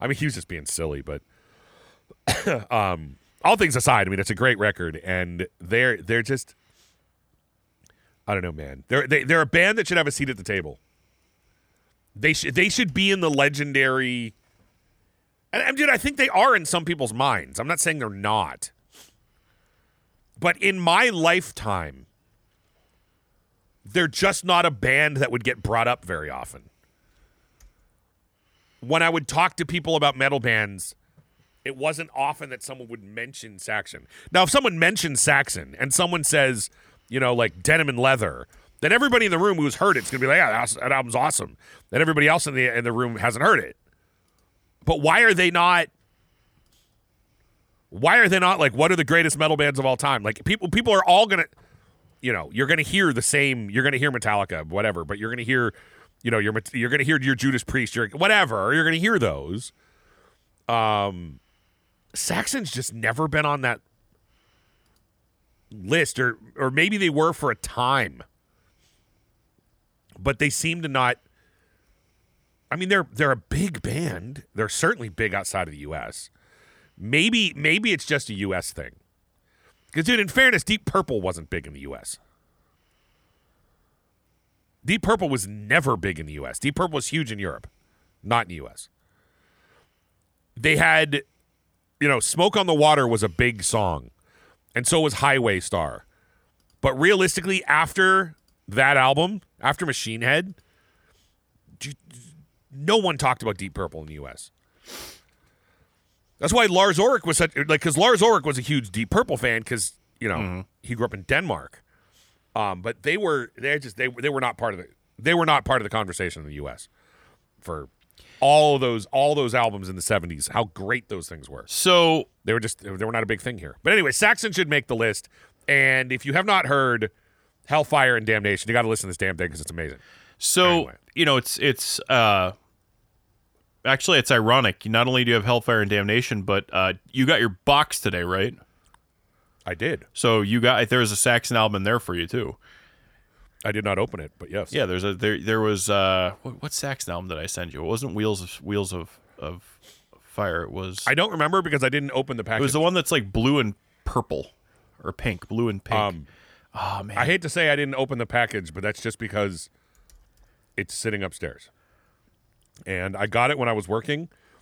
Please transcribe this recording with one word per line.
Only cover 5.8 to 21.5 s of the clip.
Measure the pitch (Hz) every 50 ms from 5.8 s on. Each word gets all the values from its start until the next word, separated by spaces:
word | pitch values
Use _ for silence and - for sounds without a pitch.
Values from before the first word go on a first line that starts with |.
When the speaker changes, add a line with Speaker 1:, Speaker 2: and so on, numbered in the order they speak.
| 127 127 113
Speaker 1:
they're | 90 82 90 113 117 110
just, | 113 135 127 - _ _ _ _ _ _ _ _ _ _ _ _ _ _ _ _ _ _ _ _ _ _ _ _ _ _ _ _ _ _ _ _ _ _ _ -
I | - 104
don't | 95 90
know, | 87
man. | 78 78 73 69 67 67 71 -
They're, | 127 139 135
they, | 127 151 143 131
they're | 131 165 165
a | 156
band | 120 - 170 175 196 214
that | 226 185
should | - 180
have | 170 156
a | 143
seat | 135 - 143 131
at | 127
the | 98 90
table. | - 101 95 85 76 64 _ _ _ _ _ _ _ _ _ _ _ _ _ _ _ _ _ _ _ _ _ _ _ _ _ _ _ - 101
They | 113 156 151
sh-, | - - 71
they | 123 170 185 202
should | - - 247 170 131
be | 185 196 196
in | 196 196
the | 170 156
legendary, | 147 139 139 143 147 143 151 147 135 135 135 131 131 131 131 123 123 120 117 110 - _ _ _ _ _ _ _ _ _ _ _ _ _ _ _ _ _ _ _ _ _ _ - -
and, | 226
and, | - - 269
dude, | 269 294 285
I | 254
think | - - 285 277
they | 277 262 262
are | - 185 220 269 247
in | 196 160
some | - - 170 160
people's | 165 175 147 135 110 107
minds. | 120 135 139 117 92 71 65 67 -
I'm | 120
not | 147 175 -
saying | - 170 160 147
they're | 123 107
not. | 98 98 98 104 107 107 87 71 64 - - - _ _ _ _ _ - - _ _ _ _ _ _ _ _ _ _ _ _ _ _ _ _ _ _ _ _ _ _ _ _ _ _ -
But | - 175 170
in | - 185 196 190 185
my | 175 170 170 196 247 247
lifetime, | 208 170 160 165 170 185 - -